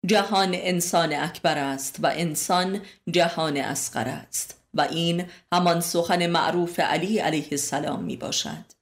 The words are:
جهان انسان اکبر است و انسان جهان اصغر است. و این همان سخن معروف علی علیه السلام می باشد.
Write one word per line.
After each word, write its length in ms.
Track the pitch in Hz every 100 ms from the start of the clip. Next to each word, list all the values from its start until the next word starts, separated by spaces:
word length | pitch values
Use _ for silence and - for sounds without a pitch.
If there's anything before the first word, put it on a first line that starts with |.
| 175
جهان 440 | 208 202 196 190
انسان 600 | 175 180 180 175 175 160
اکبر 440 | 147 151 - 170 156
است 380 | 139 135 - -
و 80 | 160
انسان 760 | - 170 151 - 180 185 202 - - -
جهان 460 | 170 170 165 160 143
اصغر 500 | 131 - - 123 117
است. 500 | - - - - - _
و 80 | -
این 440 | 147 160 170 170 175 - _
همان 280 | 180 180 170
سخن 460 | 170 170 170 180 170
معروف 520 | 170 - 175 175 175
علی 400 | 156 151 185 214
علیه 280 | - 156 143
السلام 520 | 143 - 139 147 -
می 140 | - -
باشد. 480 | - - - 160 - -